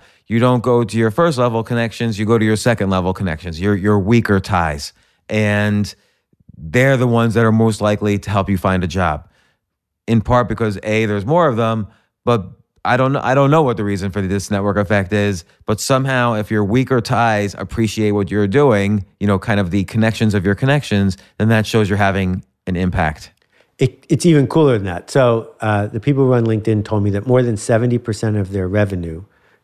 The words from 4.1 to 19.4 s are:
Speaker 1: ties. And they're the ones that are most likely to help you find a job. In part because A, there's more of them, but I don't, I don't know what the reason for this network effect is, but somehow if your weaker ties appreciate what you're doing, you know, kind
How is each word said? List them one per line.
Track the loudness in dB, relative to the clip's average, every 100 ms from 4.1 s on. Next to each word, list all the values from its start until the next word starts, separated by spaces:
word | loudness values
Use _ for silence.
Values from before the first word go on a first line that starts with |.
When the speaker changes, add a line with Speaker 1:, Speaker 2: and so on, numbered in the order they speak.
| 2 2 0
Speaker 1:
ties. | 0 -2 -2 -4 -10 -16 _ _ -6
And | -2 0 0 0 0 -2 -8 _ _ _ _ _ -18
they're | -4 0 2 2
the | 2
ones | 2 2 2
that |
are | 2
most | 4 2 2
likely | 0 0 0 -2
to | -2
help | -2 0
you | 0
find | 0 0
a | -2
job. | -2 -2 -2 -8 _ _ _ _ _ _ _ -2
In | 0
part | 2 2 0
because | -2 -4 -4
A, | -2 0 0
there's | -2 0
more | 2 2
of | 0
them, | -2 -2 -6 _ _ _
but | -2 -2 -2 -16 _ _ -2
I | 0
don't, | 0 -2
I | 0
don't | 2 4
know | 4
what | 2 0
the |
reason | -2 -4 -4
for | -4
this | -2 -4 -2
network | -2 0 0
effect | 0 0 0
is, | 0 0 -2 -8 _ -6
but | -4
somehow | 0 0 0 0 0 -2
if | -2
your | -2
weaker | 0 0 2 0
ties | 0 0 2 0 -2 -6
appreciate | -8 -2 -2 0 0
what | 0 -2
you're | 0 0
doing, | 4 4 4 2 -2 -4 -4
you | 0
know, |
kind | 0